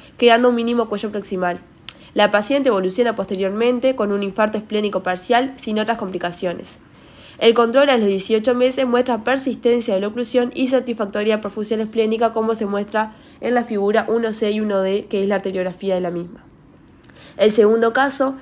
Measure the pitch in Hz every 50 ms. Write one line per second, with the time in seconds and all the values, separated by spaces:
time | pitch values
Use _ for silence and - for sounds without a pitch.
0 | - - - - 247 233 226 240 247 247 240 233 233 240 240 233 220 220 208 202
1 | 226 208 214 202 202 - 202 180 180 175 175 - - - - - - - - -
2 | - - - 208 208 202 214 208 214 - 277 285 269 254 208 190 185 185 185 247
3 | 240 233 220 208 196 - 202 185 196 190 202 220 233 247 247 240 262 262 262 254
4 | 208 208 202 202 202 196 190 226 214 214 220 214 214 - 214 214 208 202 202 185
5 | 185 185 185 185 - - 240 240 269 262 - - - 226 214 214 214 226 226 220
6 | 220 185 185 175 - 175 175 - 190 175 170 - - - - - - - - -
7 | - - - - - - - - - 233 226 240 233 233 226 277 294 285 254 233
8 | 214 196 196 190 190 - 220 214 220 262 247 247 247 262 262 277 262 247 240 247
9 | 247 262 233 220 220 240 262 269 269 269 - - - 233 240 240 226 - 190 190
10 | 202 208 214 240 240 - - 247 247 247 - - 262 247 262 247 247 247 220 226
11 | 208 202 - 208 208 220 214 214 214 196 - 214 208 214 226 220 220 220 220 226
12 | 220 220 226 220 233 220 226 226 220 226 226 220 214 202 202 202 202 208 - 214
13 | 220 214 - - - - - - - 233 247 240 226 226 220 202 196 202 214 220
14 | - 214 226 233 233 220 214 - 226 208 214 214 214 208 196 190 190 190 196 208
15 | - - 220 196 196 202 202 190 196 190 190 185 180 185 175 - 196 190 185 180
16 | 180 175 180 170 175 170 - - - - - _ _ - - - - - - -
17 | - - - - - - - - 208 214 214 233 208 214 226 226 233 233 233 254
18 | 277 277 269 - 262 269 269 -